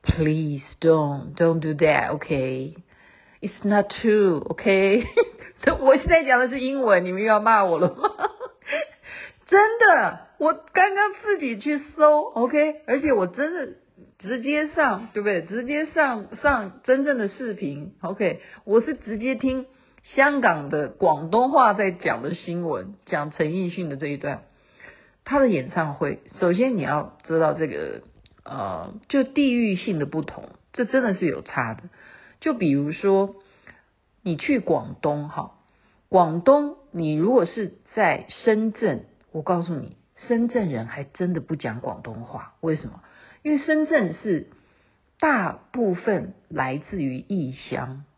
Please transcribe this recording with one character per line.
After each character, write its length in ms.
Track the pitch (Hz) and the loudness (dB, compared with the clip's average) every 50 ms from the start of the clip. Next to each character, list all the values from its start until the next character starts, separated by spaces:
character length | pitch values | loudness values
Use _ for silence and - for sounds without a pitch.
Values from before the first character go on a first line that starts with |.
Please 600 | _ - - 165 156 151 156 160 156 151 147 135 - - - _ | _ 0 0 0 0 0 0 0 -2 -4 -6 -8 -10 -14 -12 _
don't, 560 | 170 165 160 156 151 143 143 139 - 143 147 | 4 4 4 4 2 -2 -4 -6 -10 -12 -2
don't 240 | - 170 165 165 165 | 0 2 2 2 0
do 140 | 151 156 156 | -2 -4 0
that, 440 | 143 165 156 147 139 110 - 147 147 | 2 2 4 4 2 0 -2 -4 -6
okay? 560 | - - 160 135 131 131 131 131 131 151 165 - - _ _ _ _ - _ _ _ _ _ _ | -4 -4 -4 -2 -2 -4 -4 -6 -8 -10 -14 -18 -20 _ _ _ _ -20 _ _ _ _ _ _
It's 280 | - 202 - - - 202 | -12 -12 -10 -4 -2 2
not 180 | 208 208 202 202 | 2 2 2 0
true, 480 | - - - 233 214 214 202 190 165 143 | -6 -2 2 4 4 6 6 4 2 0
okay? 680 | - - - - - 214 196 190 196 196 202 240 220 - | -2 -6 -10 -2 2 4 4 4 6 4 4 2 2 2
<laughs> 40 | - 480 - - - - - - _ _ - - 320 - | 2 2 2 2 -2 -18 -20 -20 _ _ 0 0 0 4
我 160 | 277 269 269 | 6 6 6
现 100 | 277 - | 6 6
在 180 | - 339 330 302 | 4 4 4 6
讲 140 | 269 254 240 | 4 4 4
的 80 | 254 240 | 4 0
是 120 | 262 277 | 0 -2
英 220 | 262 262 277 277 | -2 -2 -2 0
文， 220 | 254 220 196 180 180 | 4 4 4 4 4
你 80 | 180 | 0
们 100 | 180 190 | -4 -2
又 60 | 214 220 | 2 2
要 120 | 214 208 | 2 4
骂 240 | 214 226 226 214 196 | 4 4 4 4 4
我 140 | 180 165 151 | 2 2 2
了 100 | 180 180 | 2 0
吗？ 220 | - - 330 415 - - 381 - - - 494 - _ _ _ - 571 | 0 -2 -4 -4 -2 -2 -6 -6 -6 -8 -16 -16 _ _ _ -6 -6
<laughs> 720 | 640 640 - - _ _ - - - - - _ _ _ | -6 -6 -8 -12 _ _ -20 -18 -18 -18 -20 _ _ _
真 320 | - 359 392 415 440 453 466 | 4 6 6 6 6 4 4
的， 480 | 453 415 339 269 208 165 170 - - _ _ _ | 6 6 6 6 4 -2 -4 -8 -20 _ _ _
我 140 | 294 311 | 0 0
刚 420 | 320 - - - - 370 370 403 392 | 0 -2 -10 -2 2 4 4 4 4
刚 180 | 403 415 415 392 - | 0 0 0 -2 -6
自 160 | - 427 403 339 | -2 -2 -2 -2
己 200 | 302 247 233 202 | -2 -6 -6 -4
去 200 | - 294 294 285 294 - - | -4 -4 -4 -4 -6 -10 0
搜， 260 | 330 302 302 302 302 | 4 6 6 6 4
OK？ 600 | 302 - - 226 240 240 302 294 302 311 302 302 - | 0 -2 -2 -2 -2 2 2 2 2 2 -2 -8 -4
而 140 | - 240 277 | -4 -2 0
且 120 | 277 302 | 2 2
我 140 | 262 208 185 | 2 2 0
真 260 | 175 - 226 285 320 | -2 -2 -4 -4 -4
的 220 | 349 349 269 - - _ _ _ _ - - _ _ _ | -4 -8 -10 -10 -12 _ _ _ _ -20 -20 _ _ _
直 220 | - 190 254 247 | -8 -8 -8 -6
接 280 | 226 269 294 302 311 302 | -4 -2 -2 -2 -2 -2
上， 400 | 311 339 294 262 202 190 233 220 | 0 0 0 0 0 -4 -8 -8
对 100 | - 214 | -8 -4
不 60 | 202 208 | -2 -2
对？ 140 | 196 175 | -2 -2
直 220 | 160 170 196 233 240 | -4 -6 -8 -8 -6
接 220 | 254 294 302 311 | -4 -4 -4 -4
上， 500 | 302 - 330 302 269 240 214 190 - 226 | -4 0 0 0 0 0 -6 -10 -12 -16
上 440 | - - 285 277 226 208 190 - - _ | -2 0 0 0 0 -4 -8 -14 -10 _
真 200 | - 254 269 277 | 2 2 2 2
正 140 | 294 277 240 | 0 0 0
的 100 | 208 196 | -2 -4
视 260 | - - 262 233 202 | -6 -8 -8 -8 -8
频， 400 | - 196 143 139 143 151 185 - _ | -6 -8 -8 -8 -8 -12 -16 -14 _
OK？ 400 | - 165 196 - 214 170 - - - - - - _ | -10 -10 -4 -2 -2 -2 -2 -4 -12 -20 -20 -18 _
我 160 | - 202 233 | 2 2 2
是 140 | 233 311 294 | 2 2 -8
直 240 | - - 208 220 208 | -8 -8 -10 -8 -6
接 160 | 226 262 262 | -4 -4 -4
听 320 | - - 262 254 262 254 - _ _ _ _ _ _ | -2 -2 -2 -2 -4 -8 -12 _ _ _ _ _ _
香 380 | _ - - 269 269 294 285 277 | _ -4 2 4 4 4 4 4
港 280 | 240 202 170 151 143 143 | 2 2 2 2 -4 -4
的 200 | 151 151 147 131 | -4 -4 -4 -4
广 420 | - - 190 170 151 147 160 160 | -4 0 2 2 2 2 -2 0
东 200 | 180 226 247 269 | 2 2 2 4
话 240 | 285 294 254 220 202 | 6 6 6 6 4
在 160 | 202 202 190 | 2 0 -2
讲 320 | 175 175 - 160 131 113 | -2 -2 -2 -2 -2 -2
的 120 | 120 151 175 | -4 -6 -8
新 320 | - - 180 170 175 175 | -8 -8 -8 -6 -6 -4
闻， 280 | 165 143 92 95 196 202 _ _ | -4 -4 -4 -6 -10 -16 _ _
讲 260 | - 180 151 147 151 | -6 -6 -4 -4 -6
陈 180 | 151 - 160 151 | -4 -4 -4 -2
奕 220 | 165 190 185 175 | -2 -4 -4 -4
迅 180 | 175 190 180 156 | -6 -6 -8 -8
的 80 | 139 | -8
这 100 | 135 156 | -8 -6
一 100 | 147 143 | -8 -6
段。 260 | 139 - 143 139 - - _ _ _ _ _ _ _ - - - _ _ _ _ _ _ | -6 -6 -8 -8 -8 -14 _ _ _ _ _ _ _ -20 -20 -20 _ _ _ _ _ _
他 140 | - 262 285 | -2 2 4
的 80 | 269 240 | 4 4
演 220 | 196 139 123 - | 4 0 -2 -4
唱 240 | - 180 160 151 139 | -4 -2 -2 -2 -4
会， 260 | - 160 143 - - _ - - - | -4 -4 -4 -4 -8 _ -20 -6 -2
首 120 | 185 175 | 0 0
先 240 | 175 190 247 262 247 | 2 2 2 0 0
你 60 | 190 | -2
要 340 | 139 135 143 151 - - - _ - | -2 -2 -2 -4 -4 -6 -14 _ -8
知 140 | - 160 160 | -2 0 2
道 140 | 160 151 147 | 2 2 0
这 120 | 160 160 | -2 -4
个， 360 | 135 90 73 78 67 52 - - - _ _ _ - _ _ _ | -4 -4 -8 -8 -8 -10 -12 -16 -20 _ _ _ -20 _ _ _
呃， 500 | - - - 98 95 92 80 85 - - 214 _ _ | -14 -10 -8 -8 -8 -8 -8 -10 -12 -16 -18 _ _
就 160 | - 277 262 | 0 0 0
地 280 | 269 - 302 285 269 | 2 0 0 2 2
域 240 | 240 240 233 214 190 | 2 2 2 0 0
性 220 | 180 - - 190 156 | -2 -2 -4 -2 -2
的 80 | 143 | -4
不 160 | 143 156 160 | -4 -4 -6
同， 280 | 147 - - - - - - _ _ _ | -6 -6 -12 -16 -18 -18 -20 _ _ _
这 120 | - - 247 | -6 -6 -4
真 180 | - - 262 | 0 0 0
的 120 | 247 220 190 | 0 0 -2
是 120 | 185 185 | 0 -2
有 160 | 156 80 69 | -2 -2 -4
差 320 | - - - 139 123 113 - | -10 -8 -6 -4 -4 -4 -6
的。 80 | - - 180 _ - - - - - - - _ _ | -12 -14 -20 _ -20 -20 -20 -20 -20 -20 -20 _ _
就 140 | - 311 | -4 -4
比 180 | 277 233 190 156 | -2 0 2 2
如 220 | 139 143 143 147 | 2 2 0 -2
说， 440 | 160 - - 196 196 196 196 196 196 - - _ _ _ _ - - _ _ _ _ _ _ _ _ _ | -6 -2 2 2 4 4 2 0 -4 -16 -20 _ _ _ _ -20 -20 _ _ _ _ _ _ _ _ _
你 140 | _ 185 165 | _ -4 -4
去 240 | 147 - - 285 240 | -4 0 0 0 0
广 340 | - - 160 - 117 - - - | 2 0 -2 -2 -2 -8 -14 -4
东 300 | - 151 147 147 147 151 | -2 -2 -2 -2 -6 -8
哈， 220 | - - - - _ _ _ _ _ _ _ _ _ _ _ _ | -8 -10 -10 -10 _ _ _ _ _ _ _ _ _ _ _ _
广 340 | 196 185 175 156 160 170 | 4 4 4 4 2 2
东 340 | 170 269 277 294 294 294 - - _ _ | 6 6 6 6 4 -2 -8 -12 _ _
你 240 | - 170 165 151 151 | -8 -4 -2 -2 0
如 180 | 151 165 214 | 2 2 4
果 140 | 254 247 170 | 4 4 4
是 320 | - - 233 208 - - _ _ _ - | 2 -4 -8 -8 -8 -10 _ _ _ -2
在 320 | 220 208 165 143 - - - | 0 2 2 2 -2 -6 -14
深 460 | - - - 233 214 214 220 226 208 | -14 -2 0 2 2 2 0 -2 -4
圳， 320 | - 226 190 135 113 - _ _ _ _ _ | -2 -2 -2 -2 -2 -8 _ _ _ _ _
我 80 | - 160 | -10 -8
告 220 | 147 - 180 175 | -2 -2 -2 -2
诉 120 | 170 170 170 | -2 -4 -6
你， 220 | 139 - - - _ _ _ _ | -8 -8 -12 -16 _ _ _ _
深 320 | _ - - 240 226 233 233 | _ -4 -2 0 0 0 0
圳 200 | - 240 202 165 | 0 -2 -2 -2
人 180 | 135 110 113 | -4 -6 -8
还 160 | 117 - 147 | -8 -10 -12
真 300 | 139 139 _ - 180 180 | -14 -14 _ -6 -4 -2
的 80 | 175 160 | -2 -4
不 160 | 151 - 160 | -4 -6 -8
讲 240 | 147 - 123 107 123 | -6 -6 -8 -8 -6
广 220 | - 120 104 - | -8 -10 -10 -10
东 180 | - 120 110 113 | -12 -14 -12 -12
话。 340 | 117 - - - - - _ _ | -14 -14 -14 -14 -16 -16 _ _
为 160 | - 165 156 | -4 -4 -4
什 120 | 151 - 113 | -4 -6 -14
么？ 120 | - - _ _ _ - - - - _ | -16 -18 _ _ _ -20 -20 -20 -20 _
因 100 | _ 302 | _ -2
为 60 | 302 277 | -2 0
深 280 | 285 - 311 311 311 | 2 0 2 2 2
圳 260 | 311 320 285 208 165 | 2 2 2 2 0
是 360 | 160 - - 220 180 147 - - - _ _ _ _ _ _ _ _ _ _ _ _ _ | -4 -6 -4 -2 -2 -2 -4 -10 -20 _ _ _ _ _ _ _ _ _ _ _ _ _
大 400 | - 311 285 233 180 160 - - _ _ | 0 2 2 2 0 -4 -6 -10 _ _
部 220 | - 254 233 196 180 | -4 -2 -2 -2 -2
分 400 | 175 - 233 202 165 - - - _ _ _ | -2 -2 -2 -2 -2 -4 -8 -14 _ _ _
来 280 | 165 143 131 131 131 | -6 -6 -4 -4 -6
自 260 | 147 143 - 208 185 | -8 -8 -8 -8 -6
于 220 | 143 135 127 127 - | -4 -4 -6 -8 -8
异 260 | _ 202 185 147 127 | _ -4 -4 -4 -4
乡 520 | 131 - - - - - 127 127 131 139 143 _ _ | -8 -12 -10 -8 -8 -8 -8 -8 -12 -16 -18 _ _